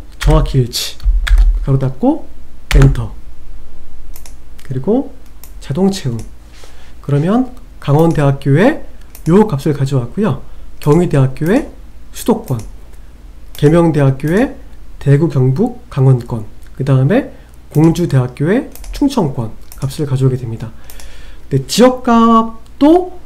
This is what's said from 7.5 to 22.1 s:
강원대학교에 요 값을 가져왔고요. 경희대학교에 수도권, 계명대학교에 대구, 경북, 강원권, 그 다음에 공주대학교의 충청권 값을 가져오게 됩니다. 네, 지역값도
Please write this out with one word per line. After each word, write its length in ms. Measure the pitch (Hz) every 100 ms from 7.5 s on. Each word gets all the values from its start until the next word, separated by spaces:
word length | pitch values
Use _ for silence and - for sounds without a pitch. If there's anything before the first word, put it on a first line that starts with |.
| - - -
강원대학교에 1040 | - 143 165 160 143 139 143 143 233 311 - - - - -
요 180 | 190 214
값을 280 | 139 165
가져왔고요. 680 | 139 135 139 117 - 208 135 - - - -
경희대학교에 920 | 147 156 175 143 131 - 156 254 - - - - -
수도권, 460 | - - 226 - 117 - - - - - - - - -
계명대학교에 1000 | - 147 170 165 147 139 135 151 185 285 - - - - -
대구, 300 | 139 143 165
경북, 600 | 135 127 131 240 - -
강원권, 560 | - 131 127 117 113 107 - - -
그 80 |
다음에 480 | 139 135 135 226 294 - - - -
공주대학교의 1000 | 147 160 165 160 135 123 - 147 233 - - -
충청권 600 | - 285 254 151 139 110 - - -
값을 300 | 135 - 139
가져오게 300 | 131 131 127
됩니다. 360 | 117 110 117 - - - - - - - -
네, 160 | 135 131
지역값도 1500 | - 247 254 -